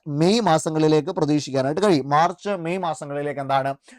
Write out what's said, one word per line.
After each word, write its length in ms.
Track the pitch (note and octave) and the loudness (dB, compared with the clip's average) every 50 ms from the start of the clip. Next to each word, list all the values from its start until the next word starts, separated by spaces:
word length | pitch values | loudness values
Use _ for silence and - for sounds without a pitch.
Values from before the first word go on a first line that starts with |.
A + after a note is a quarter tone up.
| - | -4
മെയ് 340 | D#3 C#3+ D3 E3 F#3 A3 A#3+ | -6 -2 2 2 4 4 4
മാസങ്ങളിലേക്ക് 680 | G#3+ F3 D#3+ D#3 - E3+ D#3 D#3 D#3 D#3 D#3 D3+ C#3 F3 | 4 2 2 2 0 0 0 2 2 4 4 2 0 -2
പ്രതീക്ഷിക്കാനായിട്ട് 720 | F#3 F#3 D#3 C#3+ D3+ D3 - C#3 B2+ C3+ C3 C#3 D#3 F#3 | -4 -2 0 0 0 0 -2 -2 -2 -2 -2 -2 0 0
കഴിയും. 280 | G3 G#3 E3+ C#3 C3 C#3 | 2 2 2 2 2 2
മാർച്ച്, 400 | C#3+ D3+ E3 F3+ F#3 - - G3+ | 2 2 2 2 0 -4 -6 -6
മെയ് 300 | G3+ F3 D#3+ E3 F3+ F#3+ | -6 -4 -4 -6 -4 -4
മാസങ്ങളിലേക്ക് 640 | F3+ E3 D3 - D#3 C#3+ C#3+ D3 D3 D3 C3+ C#3 | -4 -6 -6 -6 -8 -8 -6 -6 -6 -6 -6 -6
എന്താണ് 340 | C#3 C3+ C3+ C3+ C3+ C#3 C#3 - _ - - | -4 -2 -2 -2 -2 -2 -6 -8 _ -20 -20